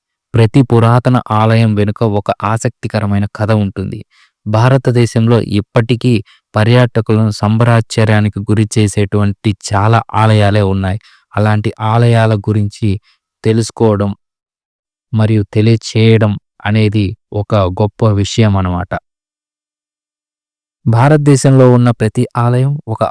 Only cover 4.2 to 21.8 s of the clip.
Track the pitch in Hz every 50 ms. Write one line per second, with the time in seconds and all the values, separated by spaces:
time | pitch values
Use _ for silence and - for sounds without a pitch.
4.2 | _ _ _ _ - 107 107 110 120 127 135 131 - 131 120 120 120 - - 117
5.2 | 113 113 120 110 101 - - 101 - _ - 120 117 - 123 113 - 127 117 98
6.2 | - _ _ _ _ _ - 107 107 113 120 123 123 113 - 113 110 - 110 110
7.2 | 113 107 101 - 104 104 110 113 120 117 117 113 110 - - 117 110 110 107 107
8.2 | 104 104 - 104 101 - 104 107 107 101 - 113 107 101 - 107 101 98 - 104
9.2 | 101 101 98 _ - 107 98 - - - 107 98 101 110 117 113 - - - 107
10.2 | 110 110 107 107 104 101 104 107 101 95 98 98 95 92 95 110 _ _ _ _
11.2 | _ _ - 104 107 107 107 107 104 113 - - 107 110 113 117 120 117 117 113
12.2 | 113 110 110 101 98 110 107 107 104 101 - - 113 101 95 101 _ _ _ _
13.2 | _ _ _ _ - 110 110 117 113 - - - 117 110 104 98 101 101 101 _
14.2 | _ _ _ _ _ _ _ _ _ _ _ _ _ _ _ _ _ - 117 110
15.2 | 110 110 110 107 101 - - 110 107 113 113 107 - - - 113 110 113 113 110
16.2 | 113 104 101 85 _ _ _ _ - 104 107 110 110 107 104 107 101 92 107 -
17.2 | _ - - 104 101 - 110 104 95 90 92 - 107 101 - - 120 110 101 101
18.2 | 101 - - 120 110 107 98 98 92 90 90 87 90 - 90 82 _ _ _ _
19.2 | _ _ _ _ _ _ _ _ _ _ _ _ _ _ _ _ _ _ _ _
20.2 | _ _ _ _ _ _ _ _ _ _ _ _ - 120 113 117 127 143 156 151
21.2 | 143 147 139 127 - 139 135 131 127 127 123 123